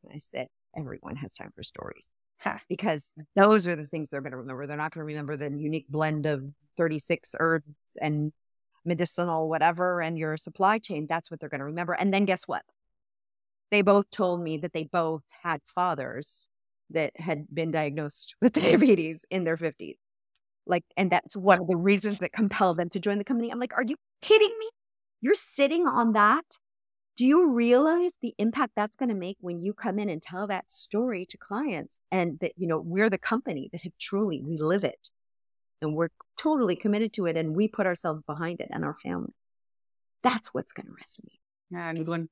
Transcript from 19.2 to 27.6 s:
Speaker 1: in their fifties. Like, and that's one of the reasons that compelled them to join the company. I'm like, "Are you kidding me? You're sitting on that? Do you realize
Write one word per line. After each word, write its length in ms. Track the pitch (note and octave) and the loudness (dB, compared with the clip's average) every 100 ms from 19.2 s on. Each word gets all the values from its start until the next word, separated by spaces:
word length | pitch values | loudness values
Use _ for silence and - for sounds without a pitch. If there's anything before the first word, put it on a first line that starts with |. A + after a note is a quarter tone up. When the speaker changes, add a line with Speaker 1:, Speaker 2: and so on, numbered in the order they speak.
| - | -6
Speaker 1:
in 140 | F#3 E3+ | -2 -2
their 120 | D#3+ | -2
fifties. 380 | E3 - D#2+ - _ _ _ _ _ _ - | -4 -6 -14 -16 _ _ _ _ _ _ -2
Like, 160 | F3 - - | -2 -2 -2
and 120 | F#3+ | 2
that's 280 | F3+ - G3+ | 2 0 -2
one 240 | F#3+ F3+ | 6 6
of 60 | F3 | 6
the 100 | F3+ | 2
reasons 420 | F#3 G3+ G#3 G3+ | 4 4 2 -4
that 140 | F3+ | -6
compelled 440 | - G#3 - F#3+ E3 | 0 0 4 2 2
them 120 | F3 | -2
to 100 | G3 | -2
join 180 | F#3+ G3+ | -2 -2
the 60 | |
company. 260 | G3+ A#3+ A#3 | -2 -2 -2
I'm 120 | A#3 | -4
like, 120 | B3 | -4
"Are 120 | - B3 | -4 -4
you 80 | D4+ _ _ | -6 _ _
kidding 320 | - A4 G#4+ A4+ | 6 6 6 2
me? 100 | A4 _ _ _ _ _ | -10 _ _ _ _ _
You're 140 | A#3+ G#4 | 0 0
sitting 520 | - - C#4 E4+ E4+ | 0 2 2 4 2
on 240 | - A3+ | 2 2
that? 320 | G#3+ G#3 C4+ - - _ _ _ _ _ - | 4 4 4 -2 -20 _ _ _ _ _ 0
Do 80 | B3 | 6
you 280 | D4+ F4 | 6 6
realize 580 | A#3 | 4